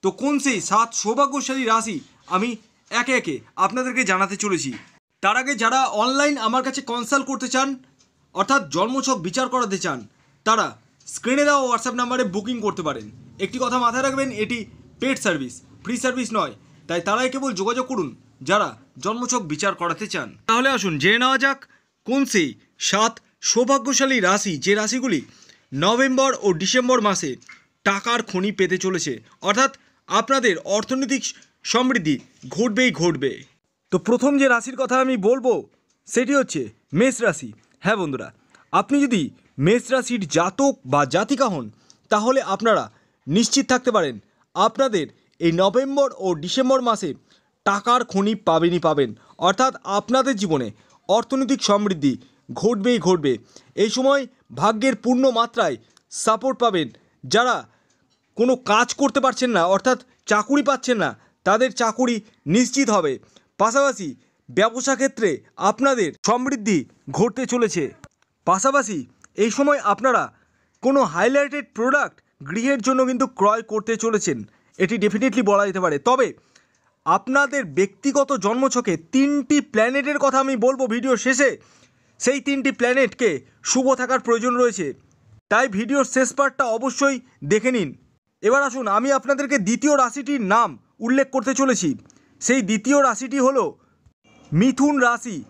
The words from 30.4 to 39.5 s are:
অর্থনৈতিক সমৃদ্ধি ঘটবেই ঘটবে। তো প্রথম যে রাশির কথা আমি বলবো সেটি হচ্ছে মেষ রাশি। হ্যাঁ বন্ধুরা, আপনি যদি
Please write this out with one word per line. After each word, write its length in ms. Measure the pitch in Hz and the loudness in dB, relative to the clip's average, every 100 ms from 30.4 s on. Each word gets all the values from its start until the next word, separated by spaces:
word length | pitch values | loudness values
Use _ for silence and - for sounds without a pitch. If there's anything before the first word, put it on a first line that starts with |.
| 247 170 - 202 | 2 -2 -2 -4
অর্থনৈতিক 460 | 214 262 262 262 - - _ _ | -2 -4 -2 -4 -6 -12 _ _
সমৃদ্ধি 500 | - 226 254 254 156 135 - _ 131 139 | -4 0 2 0 0 -2 -4 _ -14 -2
ঘটবেই 360 | 240 208 254 | -2 2 0
ঘটবে। 400 | 160 170 151 131 107 - _ _ _ _ | 2 -2 0 -4 -6 -16 _ _ _ _
তো 60 | 180 - | -4 0
প্রথম 240 | 240 262 285 | 2 2 4
যে 80 | 269 | 4
রাশির 280 | 240 226 254 | 2 -2 -6
কথা 140 | 254 254 | -2 0
আমি 120 | 262 254 196 | 2 2 2
বলবো 240 | 262 247 190 123 _ _ _ _ | 2 2 -2 -4 _ _ _ _
সেটি 240 | - 247 | -2 2
হচ্ছে 260 | 277 247 156 117 - _ 143 | 2 0 -2 -6 -10 _ 0
মেষ 180 | 254 - | 2 2
রাশি। 280 | 233 160 123 110 _ _ | -2 -2 -8 -18 _ _
হ্যাঁ 160 | 175 214 | -4 -2
বন্ধুরা, 280 | 170 131 90 _ _ _ _ | -2 -6 -10 _ _ _ _
আপনি 240 | 175 202 285 | -2 0 0
যদি 180 | 277 233 139 - _ | 2 0 -2 -8 _